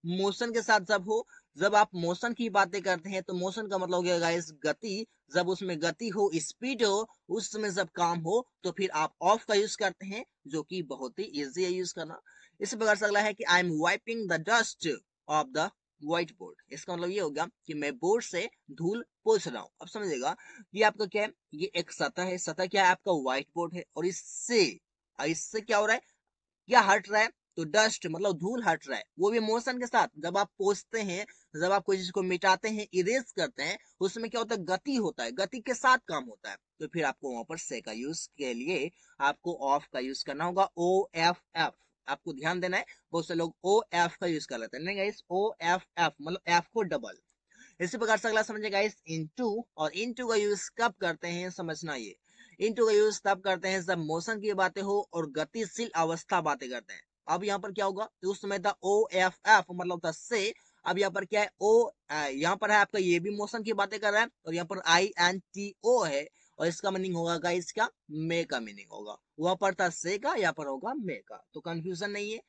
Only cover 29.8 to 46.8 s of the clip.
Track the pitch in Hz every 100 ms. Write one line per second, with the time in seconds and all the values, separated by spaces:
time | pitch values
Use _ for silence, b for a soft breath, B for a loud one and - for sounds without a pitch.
29.8 | 247 233 180 - 165 185 202 _ 196 202
30.8 | - 226 208 180 208 B B 151 175 196
31.8 | 196 190 180 190 185 180 190 185 220 214
32.8 | 208 180 180 254 240 - 156 - 147 196
33.8 | b b 190 226 226 240 226 226 175 185
34.8 | 285 269 196 - 117 254 294 254 214 247
35.8 | 262 254 - 156 123 107 107 98 _ _
36.8 | 151 170 143 127 139 120 113 160 - 120
37.8 | 113 110 131 165 - - 135 117 135 180
38.8 | 139 b b b 139 143 175 170 139 143
39.8 | - 135 131 135 - 139 170 180 190 -
40.8 | 175 190 - 165 165 180 _ 165 151 -
41.8 | _ _ - 139 - 139 156 180 180 185
42.8 | 180 B _ 165 165 170 165 - 180 214
43.8 | 220 170 170 - 180 156 - 120 110 127
44.8 | 165 202 196 202 _ 180 214 - 165 180
45.8 | - - 165 - 147 185 - 170 175 226